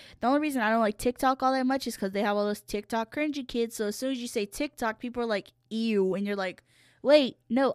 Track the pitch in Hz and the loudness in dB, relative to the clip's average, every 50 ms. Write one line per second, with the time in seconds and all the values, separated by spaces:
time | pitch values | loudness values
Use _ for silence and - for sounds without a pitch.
0 | - - - - - 233 269 294 302 302 269 262 220 214 226 233 226 208 214 - | -20 -20 -10 -2 0 2 2 2 2 0 -2 0 0 2 2 2 2 2 0 0
1 | - 247 247 - - 262 269 269 269 262 262 262 254 254 269 269 - 240 226 - | -2 -2 -2 2 2 0 2 2 2 0 2 2 2 0 0 0 -2 -6 -6 -4
2 | 214 196 190 202 214 208 208 208 202 208 208 208 - - - 208 208 - - 226 | -4 -4 -2 0 0 0 2 0 0 0 -2 -4 -6 -6 -6 -6 -6 -4 -4 -4
3 | 226 226 - 302 302 311 277 285 254 - - 240 233 226 - - 220 208 214 - | -4 -4 -4 -4 -4 -2 -4 -6 -8 -6 -2 -2 -2 -2 -2 -4 -4 -4 -4 -4
4 | 262 262 269 247 240 240 - 233 202 202 - - 294 302 _ - 254 220 214 - | -4 -4 -4 -4 -6 -6 -4 -4 -4 -4 -4 -4 -4 -4 _ -4 -6 -6 -6 -6
5 | - 247 233 247 240 233 214 196 - - _ _ _ - 214 220 226 226 214 202 | -8 -8 -6 -4 -4 -2 -2 -4 -4 -8 _ _ _ -8 -6 -2 0 0 2 2
6 | 190 185 185 196 202 202 202 202 190 185 180 - _ _ _ _ _ _ _ _ | 2 2 0 -2 -2 -4 -4 -4 -4 -6 -6 -10 _ _ _ _ _ _ _ _
7 | - 240 294 302 277 233 - _ _ - 233 254 269 247 | 4 6 8 8 6 4 -2 _ _ -2 0 2 2 2